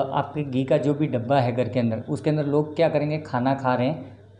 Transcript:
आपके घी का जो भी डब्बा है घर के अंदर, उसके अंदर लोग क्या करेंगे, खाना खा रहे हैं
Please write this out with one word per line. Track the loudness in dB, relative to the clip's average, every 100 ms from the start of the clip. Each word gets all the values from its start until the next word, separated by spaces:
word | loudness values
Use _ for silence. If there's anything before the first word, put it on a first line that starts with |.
| 2
आपके | -2 -2 -4
घी | -2 -2
का | 2 2
जो | 2
भी | 0 0
डब्बा | 0 2 2
है | 2 0
घर | 0
के | 0
अंदर, | 0 0 -4
उसके | -2 0
अंदर | 0 2
लोग | 0 0 2
क्या | 2
करेंगे, | 2 0 -4
खाना | -4 0 0
खा | 2 2
रहे | 2 0
हैं | -2 -8 -18 -14